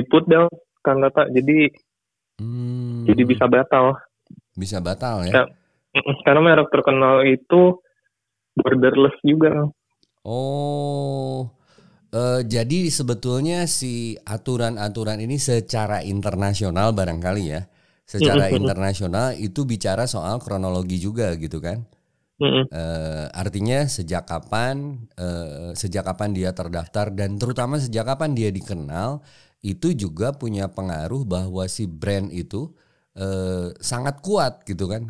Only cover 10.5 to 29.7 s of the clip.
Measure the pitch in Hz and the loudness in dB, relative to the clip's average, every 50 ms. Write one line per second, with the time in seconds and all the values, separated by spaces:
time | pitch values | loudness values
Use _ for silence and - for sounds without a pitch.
10.5 | 139 143 143 147 147 143 143 143 143 143 139 139 139 135 135 135 131 131 131 120 | -2 -2 -2 -2 -2 -2 -2 -2 -2 -2 -2 -2 -4 -4 -4 -4 -4 -6 -6 -8
11.5 | - _ _ _ _ _ _ _ _ _ _ _ - 117 123 123 127 127 120 110 | -10 _ _ _ _ _ _ _ _ _ _ _ -2 0 2 2 2 0 0 0
12.5 | 120 117 113 127 160 185 180 156 135 - 135 123 120 - - 127 123 131 143 165 | 0 0 2 2 0 0 0 0 -2 -2 0 -2 -2 -2 -2 -2 0 0 0 0
13.5 | 175 175 175 156 - - 131 127 120 120 117 113 107 - - 107 104 - - 131 | 0 0 -2 -2 -2 -2 -4 -4 -6 -6 -6 -6 -8 -10 -8 -8 -8 -6 -4 -2
14.5 | 127 117 120 113 117 104 104 104 101 113 110 107 110 104 110 120 143 139 - 135 | -2 0 0 0 -2 -2 -4 -4 -4 -4 -4 -4 -4 -4 -4 -4 -4 -2 0 2
15.5 | 120 113 - - 120 110 107 104 104 92 78 101 98 101 104 104 90 92 98 101 | 2 0 0 -2 -2 -2 -2 -2 -2 -4 -2 -2 -4 -2 -2 -2 -2 0 0 0
16.5 | 101 98 107 92 85 92 104 113 110 98 92 87 82 82 87 90 98 107 92 76 | 0 0 0 0 2 2 2 2 2 2 0 -2 -2 -2 -2 -2 -2 -2 -2 -4
17.5 | 76 90 95 - _ _ _ _ _ _ _ - - 104 156 143 - - - 95 | -4 -6 -8 -10 _ _ _ _ _ _ _ -8 0 2 4 4 6 4 4 2
18.5 | - 98 95 95 92 92 95 95 98 92 98 87 87 107 123 131 101 76 107 98 | 2 2 2 0 0 0 -2 -2 -2 -2 -2 -2 0 0 -2 -2 -2 -4 -6 -6
19.5 | 90 143 139 123 117 95 - 117 110 110 123 120 - 95 80 92 110 123 - - | -4 -4 -2 -2 -2 -2 -2 -2 0 0 -2 -2 -4 -4 -4 -4 -4 -4 -4 -6
20.5 | 101 95 95 92 90 90 92 90 92 87 90 104 110 120 113 92 85 80 80 73 | -4 -4 -2 -2 -2 -2 -2 -2 -4 -4 -4 -4 -4 -2 -2 -2 -2 -4 -6 -8
21.5 | 82 76 78 85 98 117 117 - _ _ _ _ _ _ _ _ _ - 143 139 | -8 -8 -6 -6 -6 -8 -10 -12 _ _ _ _ _ _ _ _ _ -2 0 2
22.5 | 135 131 131 - - 82 82 82 82 82 78 78 78 76 76 - - 87 92 85 | 2 0 0 -2 -6 -8 -6 -6 -6 -6 -6 -6 -6 -8 -8 -8 -8 -6 -6 -4
23.5 | 101 98 104 117 127 139 147 135 - - 87 82 90 85 - - 82 80 - - | -4 -2 -2 0 0 0 -2 -2 -4 -6 -6 -6 -6 -6 -6 -6 -8 -10 -6 -4
24.5 | 104 113 120 127 135 139 143 147 139 123 113 - _ - 90 90 87 85 85 78 | -4 -2 -2 -2 -4 -6 -8 -10 -12 -12 -14 -16 _ -10 -8 -6 -6 -6 -8 -10
25.5 | 73 69 85 87 85 - - 95 87 98 87 92 92 92 104 104 98 92 90 90 | -10 -12 -12 -10 -8 -8 -6 -4 -4 -4 -4 -4 -4 -4 -4 -4 -2 -2 -2 -4
26.5 | 90 - 85 85 87 85 82 - - 104 104 104 98 98 101 98 101 101 120 123 | -4 -6 -8 -6 -6 -8 -8 -4 -4 -4 -4 -2 -4 -4 -4 -4 -4 -4 -4 -4
27.5 | 120 127 120 127 143 151 135 117 110 113 110 127 135 143 160 151 135 117 110 104 | -2 -4 -4 -2 -2 -4 -4 -2 -4 -4 -2 -2 -4 -2 -2 -2 -2 0 -2 -2
28.5 | 95 95 - - 98 82 73 71 78 87 104 127 147 143 - _ _ _ _ _ | -2 -4 -8 -8 -10 -8 -8 -8 -6 -6 -4 -4 -6 -8 -12 _ _ _ _ _
29.5 | _ _ - 101 | _ _ -8 -8